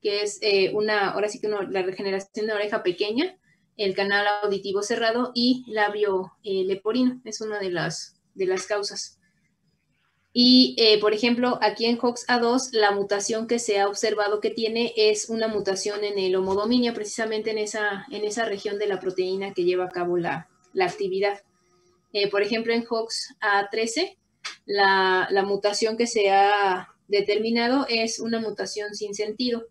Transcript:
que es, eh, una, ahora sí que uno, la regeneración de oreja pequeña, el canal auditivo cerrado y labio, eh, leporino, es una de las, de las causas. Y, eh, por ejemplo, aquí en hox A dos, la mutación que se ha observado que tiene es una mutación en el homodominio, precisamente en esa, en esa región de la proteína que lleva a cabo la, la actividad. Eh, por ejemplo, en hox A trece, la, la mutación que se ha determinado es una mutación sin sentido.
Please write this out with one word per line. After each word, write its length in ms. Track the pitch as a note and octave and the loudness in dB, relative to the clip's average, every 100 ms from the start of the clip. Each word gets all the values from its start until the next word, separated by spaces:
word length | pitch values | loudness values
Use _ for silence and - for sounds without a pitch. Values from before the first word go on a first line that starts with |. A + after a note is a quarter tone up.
que 200 | G#3+ G3+ | -2 -2
es, 160 | G#3 - | -4 -2
eh, 280 | G#3+ G3 F#3+ | 2 4 2
una, 360 | G#3 G#3+ G#3+ G3 | 2 0 2 0
ahora 180 | - G#3 | 0 -2
sí 120 | G3+ | -2
que 80 | G#3 | -4
uno, 140 | G#3 | -4
la 200 | F#3 F#3+ | -2 -2
regeneración 640 | F#3 F#3 G3+ F#3+ F#3+ - G#3+ | -2 -4 -4 -4 -6 -6 -4
de 60 | |
oreja 300 | G#3 G#3 G#3+ | -2 -2 -2
pequeña, 540 | F3+ F3 G#3 A3+ F#4 - _ _ _ - | -2 -2 -2 0 -2 -4 _ _ _ -4
el 180 | G3+ | -2
canal 320 | F#3+ G3 G3+ G#3 G#3 | 0 0 2 2 0
auditivo 400 | G#3 G3 G3+ G3 | 0 -2 -2 -4
cerrado 500 | G3+ A#3 A3+ A#3 B3 | -2 0 0 0 -2
y 300 | A#3+ A#3+ B3+ - | 2 2 2 -2
labio, 640 | G#3+ G#3 G#3 G#3 F#3+ F#3 _ | 0 0 2 0 0 -4 _
eh, 200 | G#3+ F#3+ | -6 -2
leporino, 560 | F#3 F#3+ G#3+ A#3 B3+ B3 | 0 -2 -2 2 2 0
es 160 | A3 G#3+ | -10 -8
una 180 | A3 G#3 | -6 -6
de 120 | F#3+ | -4
las, 500 | F3 D#3 D#3+ - _ _ | -2 -4 -6 -12 _ _
de 120 | - F#3 | -4 -2
las 200 | F#3 - | -2 -2
causas. 500 | G#3 - - - _ _ _ _ _ _ _ _ _ _ _ _ | -4 -4 -8 -12 _ _ _ _ _ _ _ _ _ _ _ _
Y, 440 | - B3 B3+ B3+ - | 4 8 8 8 4
eh, 220 | A3 G#3+ | 4 6
por 120 | G#3 | 4
ejemplo, 460 | G#3+ A#3+ A#3+ B3 A#3+ | 2 2 2 0 2
aquí 260 | G#3+ - A#3 | 0 0 -2
en 120 | A#3 | 0
hox 240 | A#3+ A#3+ - | -2 -2 -2
A 100 | B3 | 2
dos, 340 | A#3 B3 - | 2 2 0
la 200 | A3+ G#3 | 2 2
mutación 560 | G3+ G3 G3+ G3+ A3 A3+ | 2 0 -2 -2 -4 -2
que 100 | A#3 | -2
se 220 | A#3 G3+ | 0 2
ha 80 | G3+ | 2
observado 520 | G3+ A3 G#3 G#3 G#3 | 0 -2 0 0 0
que 100 | A3 | -2
tiene 420 | - A3 A3+ A#3 - | -2 -2 0 -2 2
es 320 | G#3+ G#3+ - | 2 2 -2
una 200 | A3+ A3+ | -2 -2
mutación 560 | G#3+ F#3+ F#3+ G#3 G#3 | -2 -2 -2 -4 -4
en 160 | G#3 G3+ | -4 -2
el 160 | F#3 F#3 | 0 0
homodominio, 580 | F#3 G3 A3 B3 A#3+ | 0 0 2 2 2
precisamente 560 | A3+ G#3 - A3+ A3 A3 | -2 -8 -4 -4 -2 -4
en 80 | G#3+ | -4
esa, 480 | G#3+ A3 G#3 G3 - | -4 -2 -4 -4 -10
en 100 | G#3 | -6
esa 200 | G#3 G#3 | -6 -2
región 340 | A3 G3+ G#3 G3+ | -2 -2 -4 -4
de 80 | G#3 | -2
la 140 | F#3+ | -2
proteína 540 | F#3+ F3+ F#3 F#3+ G3 | -4 -2 -2 -2 -4
que 100 | G3 | 0
lleva 220 | F3 F3+ F#3 | 0 0 -2
a 20 | |
cabo 300 | F3+ F3 F3 | -4 -2 0
la, 300 | E3 D#3 - _ _ | 0 -4 -8 _ _
la 120 | - | -2
actividad. 580 | F#3+ - G3 F#3+ G3+ G4+ _ _ _ _ _ _ _ | -2 0 -4 0 -2 -2 _ _ _ _ _ _ _
Eh, 180 | G#3 G3+ | -2 0
por 120 | G3 | 0
ejemplo, 300 | G3+ A3+ A3+ | 0 -2 0
en 140 | A#3 A#3 | -2 -2
hox 460 | A3+ A3+ - - - | -4 -4 -8 -10 -4
A 280 | G#3+ G3+ G3+ | 0 0 0
trece, 480 | A3 A3+ D4 F#4+ - _ _ - - - | -2 -2 -2 -4 -6 _ _ -16 -16 -4
la, 600 | G3+ G3 G3 F#3+ F#3 F#3 | 2 4 4 4 2 2
la 100 | G3 | 0
mutación 540 | G3 G3 G#3 G3+ A3+ A3+ | 0 0 0 0 -2 0
que 100 | A#3 | 0
se 240 | A3+ G3 | 2 4
ha 640 | G3 G3+ G3+ G3 F#3 - _ _ | 6 6 4 2 0 -4 _ _
determinado 800 | G3+ G3+ G#3 A3 A#3 A#3 C4 C4+ | 0 2 0 2 2 2 2 0
es 320 | A3+ A3+ - | 0 0 -4
una 180 | A3+ A3+ | -4 -2
mutación 560 | A3 G3+ F#3+ G#3+ G#3 | -4 -6 -8 -6 -8
sin 220 | G#3 G#3 G#3 | -8 -8 -6
sentido. 500 | G#3 G#3+ B3 A#3 A#3 | -6 -2 -2 -2 -6